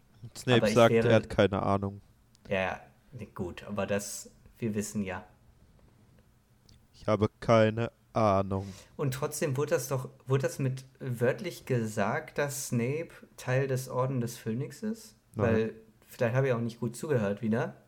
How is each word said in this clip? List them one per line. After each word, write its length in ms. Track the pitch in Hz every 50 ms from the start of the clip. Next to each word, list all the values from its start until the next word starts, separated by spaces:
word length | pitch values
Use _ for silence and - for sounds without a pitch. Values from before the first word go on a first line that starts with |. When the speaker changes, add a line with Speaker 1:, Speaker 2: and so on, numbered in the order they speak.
| _ _ _ - - - -
Speaker 1:
Snape 220 | - - 131 123
Speaker 2:
Aber 100 | 117 110
ich 80 | 104 113
Speaker 1:
sagt, 180 | 120 117 113 113
Speaker 2:
wäre 140 | 113 113
Speaker 1:
er 80 | 120 113
hat 140 | 110 107 -
keine 340 | - - 104 95 101 95 95
Ahnung. 380 | 98 98 98 98 98 101 101 - _ - _ _ _ _ _ - -
Speaker 2:
Ja, 120 | 101 95
ja, 180 | 95 90 - - - - _ _ _ _ 139
nee, 160 | 113 104 - -
gut, 300 | - 95 87 - - -
aber 240 | - 104 101 98
das, 420 | 95 101 101 - - - - - - - - - - -
wir 180 | - 120 113 104
wissen 260 | 107 101 - - 107 98
ja. 200 | 92 90 92 - - - _ _ - _ _ - _ - - _ - _ _ _ _ _ - _ _ _ _ _ _ _ _ _ - - - _ _ _
Speaker 1:
Ich 140 | - -
habe 220 | 110 110 98 107 - _ -
keine 500 | - - 117 113 110 110 110 113 117 - _ _ _ _
Ahnung. 560 | - 117 110 104 95 98 98 95 98 95 101 98 95 - - - -
Speaker 2:
Und 160 | - 156 135 131
trotzdem 420 | - 151 147 - - 175 151 131
wurde 160 | 135 151 147
das 160 | 170 151 131
doch, 220 | - 139 127 131 - - - -
wurde 140 | 127 135 135
das 180 | 151 165 - -
mit 240 | 139 131 131 - - - _ -
wörtlich 680 | 143 131 120 110 120 127 - - 107 - - - -
gesagt, 720 | - 131 117 113 107 104 113 98 107 131 160 156 - -
dass 300 | - 143 139 131 - -
Snape 440 | - 127 117 117 127 143 160 170 - - - - - -
Teil 300 | - - 131 127 135 139
des 200 | 135 131 127 131
Orden 320 | - 127 127 131 131 139 123
des 180 | 117 117 -
Phönix 460 | - - 113 110 123 147 - - - 220
ist? 320 | 214 226 - - - - _ _ _ -
Speaker 1:
Nein. 120 | 113 101
Speaker 2:
Weil, 260 | 113 113 110 113 110 - - - - _ _ _
vielleicht 300 | - - - 123 113 120
habe 120 | 131 139
ich 60 | 135 120
auch 60 | 117
nicht 220 | 117 113 110 -
gut 160 | 127 113 -
zugehört 440 | - - 156 139 117 104 98 101 -
wieder, 400 | 117 107 110 123 156 190 - - _